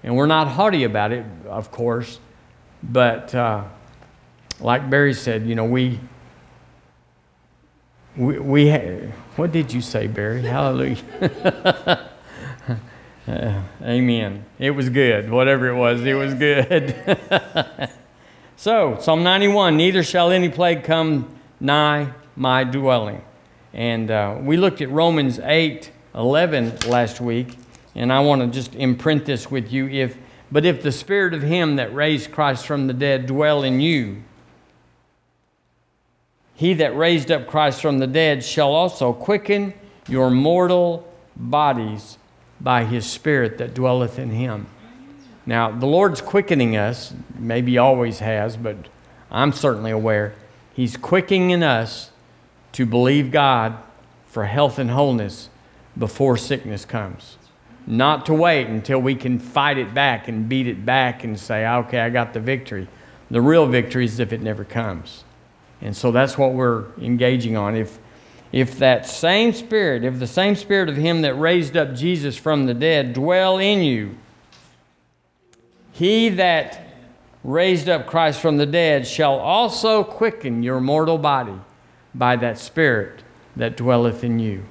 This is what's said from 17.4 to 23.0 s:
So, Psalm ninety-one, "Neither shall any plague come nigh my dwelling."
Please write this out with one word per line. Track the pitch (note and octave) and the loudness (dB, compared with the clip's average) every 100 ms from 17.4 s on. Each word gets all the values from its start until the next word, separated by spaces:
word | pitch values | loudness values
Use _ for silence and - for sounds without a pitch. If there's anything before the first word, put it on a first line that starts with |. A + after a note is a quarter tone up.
| - - - - C3+ - - _ - - - | 0 -4 -4 -6 -10 -10 -20 _ -20 -20 -20
So, | _ G3+ A3+ D#3+ A2 | _ 0 2 2 0
Psalm | - D#3+ | 0 2
ninety-one, | F3 F#3+ G3+ G3+ F#3 D3+ | 4 4 4 4 4 4
"Neither | F3 F#3+ | 4 2
shall | D#3+ F3+ E3+ | 2 2 4
any | F#3 F3 | 4 2
plague | C#3 F3 E3 | 2 0 0
come | C#3+ D#3+ D#3+ D3 B2 - - _ | 0 0 2 0 -2 -14 -20 _
nigh | C3+ D3 D3+ D3 C#3+ B2 - - | 0 4 4 2 -4 -8 -20 -4
my | C3 C3 | 0 2
dwelling." | C3 C3+ C3+ B2 | 2 0 2 2